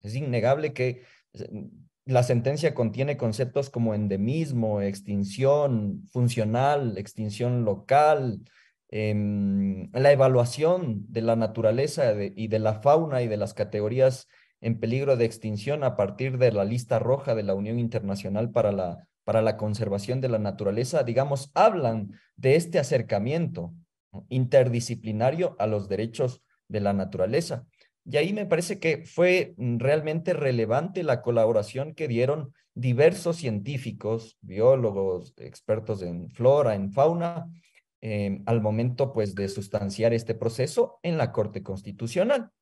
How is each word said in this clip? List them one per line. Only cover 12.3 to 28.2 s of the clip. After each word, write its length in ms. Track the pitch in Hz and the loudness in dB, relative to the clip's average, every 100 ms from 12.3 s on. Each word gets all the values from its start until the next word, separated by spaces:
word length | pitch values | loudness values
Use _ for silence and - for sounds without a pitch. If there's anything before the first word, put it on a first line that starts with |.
| 98 | -6
y 120 | 110 | -2
de 100 | 110 | 0
la 160 | 107 107 | 0 2
fauna 400 | 139 156 160 131 | 4 4 4 -2
y 60 | 120 | -2
de 100 | 104 | -2
las 160 | 101 | -4
categorías 760 | - 107 110 107 123 131 127 - _ _ _ | -4 -4 -2 -2 4 2 2 -12 _ _ _
en 180 | 113 113 | -4 -2
peligro 380 | 113 127 139 127 | -2 0 2 2
de 80 | |
extinción 580 | 113 113 110 104 120 151 | 2 0 -8 -6 -4 -2
a 140 | 135 - | 0 0
partir 400 | 98 - 131 127 | -2 -2 -4 2
de 160 | 123 | 2
la 120 | 104 | 4
lista 340 | 98 120 120 117 | 0 -2 0 0
roja 360 | 113 139 135 | 2 -2 0
de 80 | 113 | -2
la 120 | 101 | 0
Unión 240 | 98 104 120 | -2 -2 -2
Internacional 720 | 117 110 98 98 98 101 120 | -2 -4 -4 -6 -4 -4 -2
para 200 | 120 104 | 0 0
la, 380 | 98 90 85 - _ | 0 -4 -8 -16 _
para 160 | - 110 | -2 2
la 160 | 110 110 | 2 0
Conservación 640 | 107 104 107 98 98 127 | -4 -4 -2 -4 -4 -4
de 80 | 127 | -2
la 100 | 110 | -2
Naturaleza, 640 | 104 95 101 104 127 160 | -2 -2 -2 -2 -2 -2
digamos, 480 | 120 117 143 143 - | 0 0 0 -2 -4
hablan 580 | - 214 190 127 113 98 - _ - | 4 4 4 0 -2 -6 -12 _ -2
de 200 | 131 151 | 4 4
este 220 | 165 165 | 4 -2
acercamiento, 920 | 135 135 113 101 110 160 156 - 85 - _ _ _ | 0 0 0 -2 0 -2 -2 -6 -12 -14 _ _ _
¿no?, 140 | 95 - | -18 -6
interdisciplinario 1300 | 127 127 139 123 120 120 113 113 107 123 165 180 - | -2 4 6 6 0 -4 -8 -6 0 0 0 -2 -2
a 80 | 107 | -2
los 220 | 104 98 | -2 -2
derechos 540 | 98 113 - 127 - _ _ _ | -4 -4 -2 -4 -4 _ _ _
de 120 | 107 | -2
la 120 | 101 | 0
naturaleza. 760 | 101 95 92 92 135 170 123 - _ _ _ - | 0 -2 -2 0 0 -2 -8 -10 _ _ _ -4
Y 100 | |
ahí 160 | 147 | -2